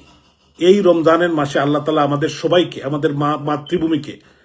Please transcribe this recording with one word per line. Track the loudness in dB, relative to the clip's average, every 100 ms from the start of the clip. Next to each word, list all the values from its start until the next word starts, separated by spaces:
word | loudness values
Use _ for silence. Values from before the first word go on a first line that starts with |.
| _ _ _ _ _ 0
এই | 4 4
রমজানের | 4 4 4 2 2
মাসে | 0 -2 -2
আল্লাহ | 0 -2
তাআলা | 0 0
আমাদের | 0 0 -4
সবাইকে, | -4 0 2 2 -4
আমাদের | -8 -4 -2
মা-, | -2 -2 -4
মাতৃভূমিকে, | -4 -6 -4 -4 -2 -4 -6 -16 _ _